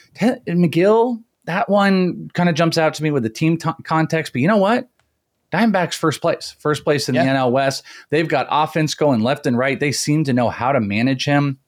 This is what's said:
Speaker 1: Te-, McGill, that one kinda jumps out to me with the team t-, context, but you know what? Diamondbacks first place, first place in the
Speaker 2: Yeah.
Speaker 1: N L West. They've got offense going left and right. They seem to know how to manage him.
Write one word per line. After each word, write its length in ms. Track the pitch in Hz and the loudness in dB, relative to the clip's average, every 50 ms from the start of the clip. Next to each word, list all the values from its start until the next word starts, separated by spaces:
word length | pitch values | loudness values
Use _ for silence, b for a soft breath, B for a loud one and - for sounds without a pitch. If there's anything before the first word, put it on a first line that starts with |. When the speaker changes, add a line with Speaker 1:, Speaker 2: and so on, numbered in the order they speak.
| b b b | b b b
Speaker 1:
Te-, 200 | - 185 240 240 - - - | -2 -2 -2 -2 -2 -4 -4
McGill, 760 | 170 175 175 160 135 160 180 202 220 226 226 254 240 220 - _ _ _ - | 0 0 0 2 2 2 4 4 4 4 2 2 -2 -6 -10 _ _ _ -10
that 220 | - 165 196 226 - | -6 -4 -4 -2 0
one 640 | 196 202 196 196 196 185 185 175 160 - 160 151 - | 2 2 4 4 4 2 2 0 -2 -6 -10 -10 -4
kinda 180 | - 175 175 160 | -2 0 0 2
jumps 240 | 139 170 165 - 165 | 2 2 2 2 2
out 160 | 160 156 151 | 0 0 0
to 80 | - 151 | 0 -2
me 80 | 156 | -2
with 120 | 147 139 113 | 0 0 -2
the 60 | 113 | -2
team 280 | 110 - 160 160 165 160 | -4 -2 0 0 0 0
t-, 120 | - 156 - - - | -2 -4 -6 -6 -6
context, 480 | - 160 160 160 - - 160 147 - | -2 0 0 0 0 -2 -4 -4 -4
but 100 | - 127 | -4 -2
you 60 | 123 175 | 0 2
know 100 | 226 208 | 2 2
what? 300 | 190 196 233 - - _ _ _ _ _ _ _ _ _ _ _ _ - | 2 2 0 -2 -4 _ _ _ _ _ _ _ _ _ _ _ _ -8
Diamondbacks 440 | - 170 226 226 196 185 175 - - | -2 0 0 2 2 0 0 -2 -4
first 260 | - - 160 - - | -2 -2 -2 -2 -2
place, 340 | - 170 151 - - - - _ | -2 -4 -4 -4 -6 -16 -16 _
first 240 | - 151 151 147 - | -4 -4 -4 -2 0
place 260 | 170 147 143 - - | -2 -2 -2 0 -2
in 60 | 127 | 0
the 80 | 127 135 | 0 2
Speaker 2:
Yeah. 80 | 131 | 2
Speaker 1:
N 40 | 135 135 | 2 0
L 140 | 131 123 | 0 2
West. 300 | 120 135 139 135 135 - B B B B B B | 0 2 0 0 -2 -4 B B B B B B
They've 160 | 143 156 170 147 | -2 -2 0 0
got 180 | 151 135 123 - | 0 -2 -2 0
offense 420 | - 147 156 156 - 165 156 143 - | 0 0 0 0 0 -2 -2 -2 0
going 280 | - 156 147 135 110 107 | 0 2 2 2 2 2
left 240 | 123 143 143 - 147 | 0 0 0 -2 -2
and 100 | 120 117 | 0 0
right. 220 | 127 139 135 107 | 0 0 0 0
They 120 | 147 147 | -2 -2
seem 320 | 127 - - - 147 156 156 | -2 -2 -2 0 0 0 0
to 80 | 139 123 | 0 0
know 160 | 123 120 107 | 2 2 0
how 220 | - - 117 127 143 | -2 -2 -2 0 2
to 60 | 131 | 0
manage 460 | 110 98 101 107 117 135 135 127 - | 0 0 0 0 0 0 0 -2 0
him. 320 | 143 143 143 143 143 135 - _ | 0 0 2 0 0 -4 -6 _